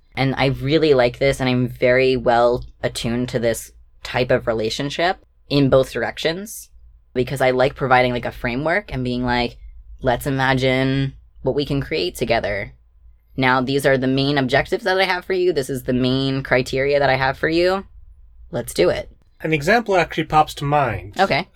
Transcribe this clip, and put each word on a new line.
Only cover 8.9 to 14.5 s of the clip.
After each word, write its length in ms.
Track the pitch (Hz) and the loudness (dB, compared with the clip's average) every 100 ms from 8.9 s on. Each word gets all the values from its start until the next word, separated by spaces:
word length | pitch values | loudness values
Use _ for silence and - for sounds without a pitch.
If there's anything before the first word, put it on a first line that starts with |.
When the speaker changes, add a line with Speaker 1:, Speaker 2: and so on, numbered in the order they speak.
Speaker 1:
and 120 | 139 | -6
being 200 | 127 123 | -4 -2
like, 340 | 123 123 120 - - - - - | -2 0 -2 -6 -18 -20 -20 -6
"Let's 240 | 131 120 143 | -2 -2 -2
imagine 880 | 135 131 135 131 131 131 135 135 - - - | 0 0 2 2 2 0 0 -4 -6 -20 -8
what 100 | 117 117 | -4 -2
we 100 | 147 | -2
can 160 | 139 | -4
create 340 | 135 156 180 - | -4 -4 -4 -4
together. 580 | 120 117 98 101 110 - _ _ - - _ - | -2 0 0 -6 -8 -14 _ _ -20 -20 _ -2
Now, 240 | 131 131 | 2 2
these 240 | 127 139 143 | 0 0 2
are 120 | 135 | 2
the 100 | 131 | 2
main 320 | 135 139 147 | 0 0 0
objectives 440 | 131 | 0